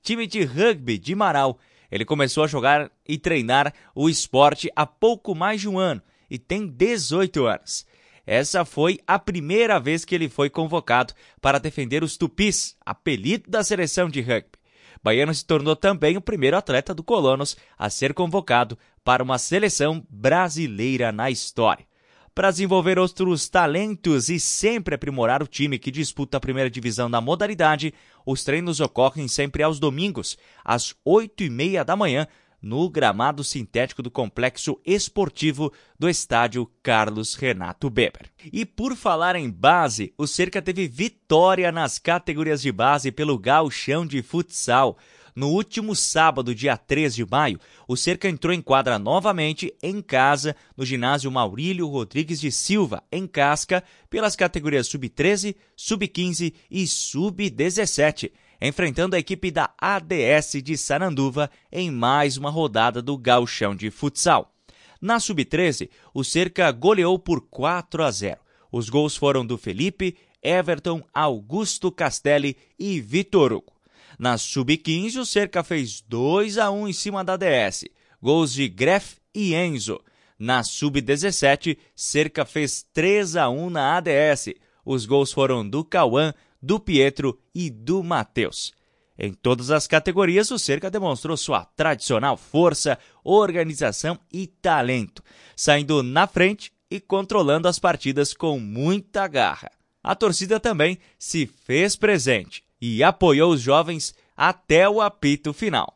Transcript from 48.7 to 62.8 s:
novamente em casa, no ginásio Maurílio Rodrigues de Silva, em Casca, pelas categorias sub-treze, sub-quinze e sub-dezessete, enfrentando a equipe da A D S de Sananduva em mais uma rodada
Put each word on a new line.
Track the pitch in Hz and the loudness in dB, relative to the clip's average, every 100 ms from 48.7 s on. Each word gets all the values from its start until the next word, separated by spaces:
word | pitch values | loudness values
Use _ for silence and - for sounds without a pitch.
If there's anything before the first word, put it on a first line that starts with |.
| 135 127 110 | 2 2 0
novamente | 101 175 202 185 151 156 - - | 2 0 2 0 -2 -4 -10 -8
em | 170 208 | -8 -8
casa, | - 131 135 143 147 143 _ | -2 2 4 2 -2 -8 _
no | - | -10
ginásio | 127 127 123 143 135 | -6 -2 0 -2 -2
Maurílio | 131 110 104 165 180 160 | 0 -2 -2 -4 -4 -4
Rodrigues | 139 110 139 156 160 | -4 -4 -6 -4 -4
de | 147 | -4
Silva, | - - 208 160 107 _ | -4 0 0 0 -4 _
em | 170 190 | -8 -6
Casca, | - 143 151 - 185 - _ _ | 0 0 0 0 -2 -4 _ _
pelas | - 214 | -2 -2
categorias | - 180 170 147 143 117 | 0 -2 -2 0 0 -2
sub-treze, | 143 127 - 160 202 202 - _ - | -6 -8 0 0 0 -4 -10 _ -14
sub-quinze | - 214 202 - 180 165 170 - _ | -6 -4 -2 -2 -4 -2 -4 -6 _
e | 190 175 | -6 -4
sub-dezessete, | - - 135 196 185 202 117 165 185 202 - 151 - - _ _ _ | -4 -4 -4 -4 -2 -6 -2 -2 0 -2 2 0 0 -10 _ _ _
enfrentando | 127 147 175 131 185 | -6 -2 -2 0 0
a | 185 | -2
equipe | - 185 185 | -4 -6 -4
da | 156 135 - | -2 -4 -4
A | 180 202 | -4 -4
D | 160 180 | -4 0
S | 120 151 147 143 | 4 2 2 -8
de | 135 | -6
Sananduva | 151 - 143 185 139 135 131 147 _ _ | -6 -2 -2 -2 -2 -2 -2 -6 _ _
em | 175 180 | -8 -6
mais | 127 117 143 147 131 | 0 2 4 2 -2
uma | 143 | -4
rodada | 160 151 110 | -2 0 2